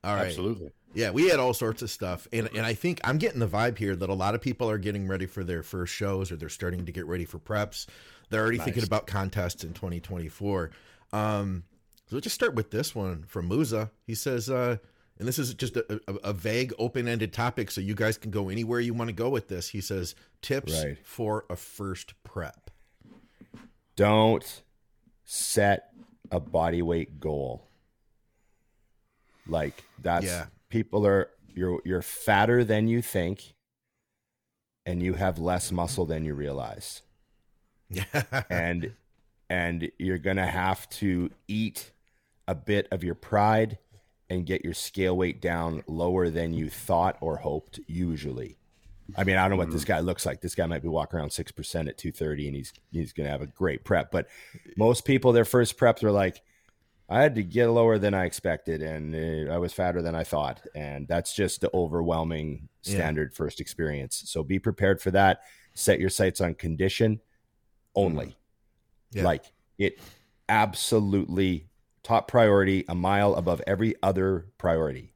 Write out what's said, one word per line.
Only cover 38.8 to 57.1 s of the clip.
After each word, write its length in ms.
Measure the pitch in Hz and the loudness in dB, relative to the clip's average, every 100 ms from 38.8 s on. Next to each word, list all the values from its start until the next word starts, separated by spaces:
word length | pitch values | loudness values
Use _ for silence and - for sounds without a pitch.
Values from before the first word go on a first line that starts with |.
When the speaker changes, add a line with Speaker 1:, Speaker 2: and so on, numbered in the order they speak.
| 90 - _ _ _ _ _ | -4 -10 _ _ _ _ _
Speaker 3:
and 420 | 90 85 85 82 _ | -2 -2 -2 -6 _
you're 200 | 92 90 | -2 0
gonna 280 | 95 95 92 | 0 0 0
have 420 | 92 92 92 - | 0 0 0 -6
to 400 | - 101 90 87 - - | -4 0 0 -2 -6 -6
eat 460 | 107 110 - - _ _ _ _ _ - | -2 -2 -6 -16 _ _ _ _ _ -6
a 60 | 85 | -6
bit 320 | - 101 - | 0 0 0
of 140 | 92 | -4
your 100 | 87 | -4
pride 640 | 85 - 104 104 110 110 107 _ - _ _ _ | -6 0 4 6 4 2 -2 _ -20 _ _ _
and 160 | 90 | -4
get 200 | 85 92 | -2 -2
your 100 | 87 | -4
scale 420 | 82 - 98 92 90 | -6 -8 0 2 2
weight 240 | 90 - | 0 0
down 440 | 87 85 82 80 - | -2 0 -2 -4 -6
lower 420 | 80 87 92 87 | -2 0 2 2
than 220 | 80 82 | 0 -2
you 160 | 85 76 | -2 -4
thought 480 | - - 85 90 - | -6 0 2 2 0
or 160 | 80 76 | -6 -4
hoped, 420 | 82 76 - - - | -4 -6 -8 -18 -8
usually. 720 | 85 90 78 73 62 64 - _ _ - - - - | -4 -2 -2 -6 -8 -10 -14 _ _ -20 -20 -12 -2
I 60 | |
mean, 140 | 98 92 | 2 4
I 60 | |
don't 80 | 95 | 4
know 60 | 95 | 2
what 120 | 85 | 0
this 140 | 82 | -2
Speaker 2:
Mm. 40 | 71 | 0
Speaker 3:
guy 120 | 82 | 0
looks 260 | 87 87 85 | 0 -2 -4
like. 140 | 76 | -4
This 160 | 87 - | -6 -2
guy 100 | 85 | -2
might 160 | 80 | -2
be 60 | 80 | -2
walking 280 | 80 76 87 | -2 -2 -4
around 100 | 73 | -4
six 220 | - 80 | -6 -8
percent 360 | - 78 - 76 | -10 -6 -4 -4
at 80 | - | -6
two 140 | 80 | -8
thirty, 380 | - 80 73 71 | -4 -4 -4 -4
and 80 | 69 | -6
he's, 160 | 65 - _ | -10 -16 _
he's 220 | 82 76 | -6 -4
gonna 160 | - 73 | -4 -4
have 120 | 71 | -4
a 60 | 73 | -8
great 380 | - 92 65 | -2 -2 -2
prep. 260 | - 90 76 | 2 2 2
But 160 | 87 - - - - - - | -4 -4 -14 -20 -20 -10 2
most 280 | 110 120 | 4 4
people, 260 | - 135 127 | 2 4 6
their 120 | 120 | 6
first 340 | 110 127 117 - | 6 4 4 4
preps 240 | 123 110 | 4 4
are 80 | 110 | 4
like, 320 | 101 95 - _ _ _ _ _ _ | 4 2 -2 _ _ _ _ _ _
"I 140 | - | 0